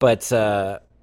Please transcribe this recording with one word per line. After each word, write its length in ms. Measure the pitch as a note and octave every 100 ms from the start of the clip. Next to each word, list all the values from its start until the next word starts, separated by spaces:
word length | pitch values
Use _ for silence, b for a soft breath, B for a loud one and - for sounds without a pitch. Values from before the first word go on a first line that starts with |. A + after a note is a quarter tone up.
But, 320 | C3 A2+ -
uh, 460 | A#2+ G#2+ G2+ G2 G2+ - _